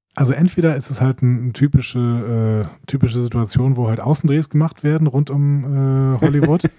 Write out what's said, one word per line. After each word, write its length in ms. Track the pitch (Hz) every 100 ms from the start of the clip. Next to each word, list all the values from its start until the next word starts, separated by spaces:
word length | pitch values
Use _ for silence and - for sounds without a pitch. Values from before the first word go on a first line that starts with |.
| _ -
Also 180 | 127
entweder 420 | 135 175 - 165 143
ist 160 | -
es 100 | 139
halt 220 | 131 127
ein, 240 | 123 123 123
ein 60 |
typische, 1120 | 110 151 135 120 127 120 120 113 117 110 107 98
äh, 160 | - -
typische 340 | 135 127 120
Situation, 560 | 120 120 113 - 131 123
wo 100 | 113
halt 120 | 110
Außendrehs 500 | - 151 147 147 156
gemacht 320 | 151 156 -
werden 240 | 147 156 156
rund 240 | 131 147
um, 320 | 143 143 143
äh, 540 | 131 139 135 135 135 131
Hollywood, 480 | 156 143 147 170 160